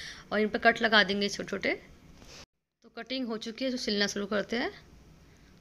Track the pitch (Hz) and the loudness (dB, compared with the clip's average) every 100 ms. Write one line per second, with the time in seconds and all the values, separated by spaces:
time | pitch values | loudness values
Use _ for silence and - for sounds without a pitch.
0 | - - - 208 214 226 233 233 233 214 | -16 -16 -4 0 0 4 4 4 6 6
1 | 190 202 202 - 175 190 262 392 - - | 6 2 -2 -4 -6 -4 -2 -4 -8 -20
2 | - - - - - _ _ _ 226 233 | -20 -20 -20 -20 -20 _ _ _ -20 -14
3 | 220 262 233 220 226 220 262 247 - 208 | -6 -4 -4 -6 -8 -4 -4 -2 0 2
4 | 202 202 202 208 - 233 339 - - - | 2 0 -2 -2 -2 -2 -4 -8 -18 -20
5 | - - - - - - | -20 -20 -20 -20 -20 -20